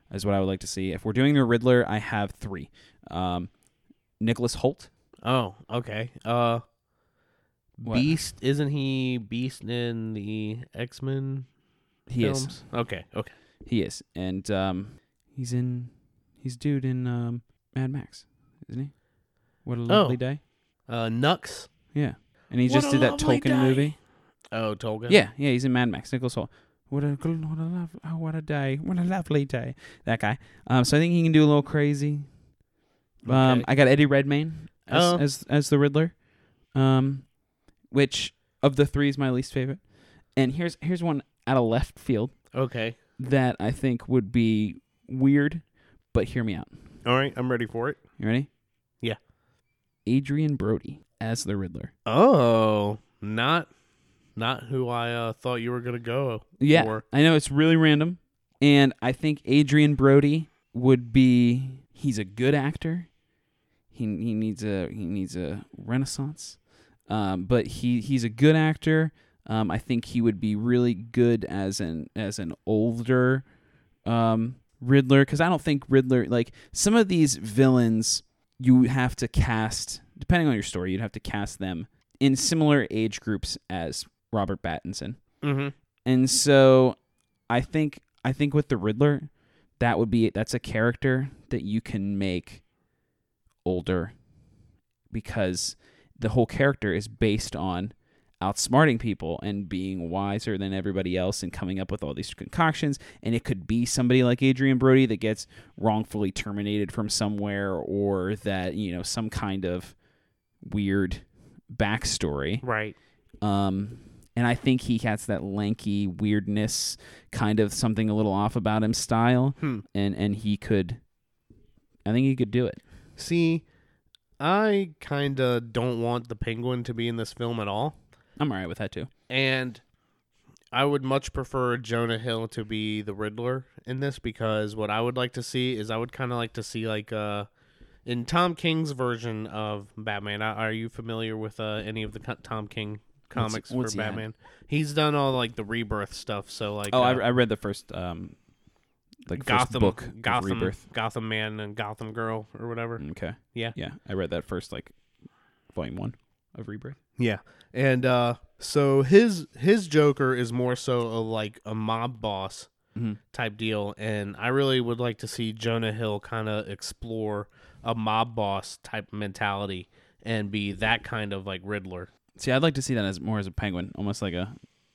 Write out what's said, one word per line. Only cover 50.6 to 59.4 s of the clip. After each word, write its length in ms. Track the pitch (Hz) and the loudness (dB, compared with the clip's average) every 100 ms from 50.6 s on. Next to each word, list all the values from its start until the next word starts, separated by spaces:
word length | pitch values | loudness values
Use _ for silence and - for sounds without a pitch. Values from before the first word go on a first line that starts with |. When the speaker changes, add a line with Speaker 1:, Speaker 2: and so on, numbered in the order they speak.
| 104 110 - 139 _ _ | -2 -2 -4 -16 _ _
Speaker 1:
as 240 | 110 117 | -6 -4
the 120 | - 101 | -4 -4
Riddler. 360 | 92 - - - | -6 -8 -14 -10
Speaker 2:
Oh, 920 | 104 123 240 185 120 113 110 104 104 104 _ _ | 0 6 8 8 6 6 4 4 0 -4 _ _
not, 480 | 101 110 127 165 151 _ _ _ _ _ _ | -6 -2 0 0 -4 _ _ _ _ _ _
not 300 | - 113 131 | -4 -4 -4
who 240 | 117 131 120 | -4 -4 -2
I, 240 | 120 117 | -2 -2
uh, 200 | 117 117 | -2 -4
thought 220 | 110 127 123 | -4 -4 -4
you 140 | 117 | -4
were 100 | 123 | -4
gonna 180 | 120 120 | -6 -6
go 440 | 117 123 135 110 - _ | -4 -2 -2 -4 -10 _
Speaker 1:
Yeah, 240 | 139 160 | 6 6
Speaker 2:
for. 200 | 110 110 - | 4 -2 0
Speaker 1:
I 100 | 135 | 6
know 120 | 160 156 | 6 6
it's 140 | - | 4
really 260 | 139 160 165 | 4 6 8
random, 420 | 156 147 160 180 _ _ _ _ | 6 6 2 -2 _ _ _ _
and 320 | 143 143 135 - | 6 8 6 4
I 120 | 127 | -2
think 280 | 131 156 147 | 0 -2 -2